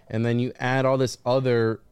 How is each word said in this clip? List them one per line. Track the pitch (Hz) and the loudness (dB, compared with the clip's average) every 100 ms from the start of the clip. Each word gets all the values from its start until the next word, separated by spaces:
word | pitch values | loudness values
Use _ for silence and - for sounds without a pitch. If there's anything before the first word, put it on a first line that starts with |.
| - | -8
And | 113 117 | -4 -2
then | 120 | 0
you | 123 - | -2 -4
add | 123 131 131 | -2 0 2
all | 131 | 2
this | 131 - 123 | 0 -2 -2
other | 131 131 120 113 110 - | 0 2 2 2 -2 -10